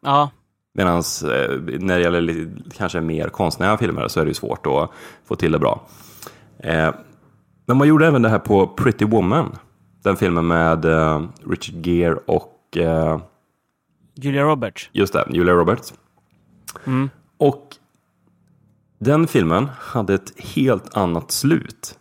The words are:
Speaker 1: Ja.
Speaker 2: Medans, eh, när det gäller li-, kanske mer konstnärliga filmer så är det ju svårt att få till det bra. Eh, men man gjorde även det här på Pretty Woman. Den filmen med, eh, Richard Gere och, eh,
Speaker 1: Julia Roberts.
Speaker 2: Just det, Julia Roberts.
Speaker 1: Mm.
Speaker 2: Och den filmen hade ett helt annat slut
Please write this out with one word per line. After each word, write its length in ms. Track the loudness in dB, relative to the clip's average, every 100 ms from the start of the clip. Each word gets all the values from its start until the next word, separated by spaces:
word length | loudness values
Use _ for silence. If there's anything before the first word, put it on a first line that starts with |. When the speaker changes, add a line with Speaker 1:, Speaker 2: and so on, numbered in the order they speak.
Speaker 1:
Ja. 280 | 2 2 2 _ _ _ _
Speaker 2:
Medans, 480 | -2 0 2 -2 -6
eh, 380 | -2 -2 -2 -4
när 360 | -6 -4 0 2
det 60 |
gäller 180 | 2 2
li-, 280 | -2 -4 -8 -12 -18 -8
kanske 240 | -6 -4
mer 280 | -4 -4 -6
konstnärliga 480 | -2 -2 0 -2 0
filmer 300 | -2 -4 -4
så 120 | -2
är 40 |
det 40 | -2
ju 40 |
svårt 320 | -2 -6 -6 -2
att 240 | 0 -2 -8 -20 -20
få 120 | _ -4
till 160 | 0
det 60 | 0
bra. 280 | 0 -2 -8 -20 -20 -20 -20 -20 _ _
Eh, 360 | -4 0 0 -2 -14 _ _ _ _ _ 0
men 100 | 4
man 120 | 6
gjorde 180 | 6 6
även 160 | 4
det 60 | 4
här 100 | 2
på 280 | 2 2 2
Pretty 380 | 2 0 2
Woman. 540 | 2 2 2 0 -2 -8 _ _ _ _
Den 140 | -2 0
filmen 300 | 0 2 2
med, 380 | 2 2 2
eh, 380 | 2 2 2 0 -4 -14 -8
Richard 400 | -8 -8 -8 -2
Gere 280 | 0 0 -2 -2
och, 500 | -2 -4 _ _ -4
eh, 440 | 0 0 0 -2 -8 _ _ _ _ _ _ _ _ -10
Speaker 1:
Julia 240 | -6 0
Roberts. 480 | 0 0 -4 -10 -10
Speaker 2:
Just 200 | -2 0
det, 120 | 0 -2
Julia 240 | 2 4
Roberts. 400 | 4 4 0 -4 -20 _ _ _ _ _ _ -20 -14 -4
Speaker 1:
Mm. 240 | -2 -2 -8 _ _
Speaker 2:
Och 400 | 0 0 -14 -20 _ _ _ _ _ _ _ _ _ _ _ _
den 280 | 0 2 2
filmen 420 | 2 2 0 -2 -8
hade 340 | -8 -6 0
ett 260 | -2 -2 -18
helt 560 | -8 0 2 0 -2 -2
annat 340 | 0 -2 -4
slut 680 | -4 0 -2 -4 -18 -20 -20